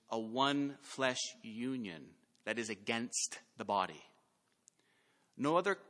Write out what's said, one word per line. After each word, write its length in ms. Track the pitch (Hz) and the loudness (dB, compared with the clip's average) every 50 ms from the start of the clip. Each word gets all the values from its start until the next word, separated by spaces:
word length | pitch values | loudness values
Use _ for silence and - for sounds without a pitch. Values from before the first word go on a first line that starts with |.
| _ - | _ -4
a 80 | 113 | -2
one 600 | 113 113 110 117 131 135 139 143 143 143 139 139 - | -2 -2 0 2 4 4 4 4 2 0 -2 -4 -8
flesh 380 | - - - - 135 127 127 - - - - - - | -14 -10 -2 0 2 2 2 0 -2 -6 -8 -10 -12
union 720 | 113 107 113 120 131 131 127 110 95 82 78 67 - - _ _ _ _ _ - | -10 -6 -4 -4 -2 -2 -4 -4 -6 -6 -8 -12 -16 -20 _ _ _ _ _ -2
that 120 | 104 110 | -2 0
is 120 | 117 113 107 | 0 0 -2
against 680 | 107 95 104 - 117 117 120 120 - - - - - - - _ _ | -4 -4 0 0 0 0 0 -2 -2 -2 -2 -2 -4 -8 -14 _ _
the 80 | - 110 | -6 -2
body. 360 | 101 101 98 92 90 - - - - - _ _ _ _ _ _ _ _ _ _ - _ _ _ _ _ _ _ _ _ _ _ _ - | 2 2 2 2 2 -2 -10 -16 -20 -20 _ _ _ _ _ _ _ _ _ _ -20 _ _ _ _ _ _ _ _ _ _ _ _ -8
No 180 | - 123 147 160 | -2 2 4 4
other 220 | 180 185 202 185 - - | 4 4 2 0 -2 -4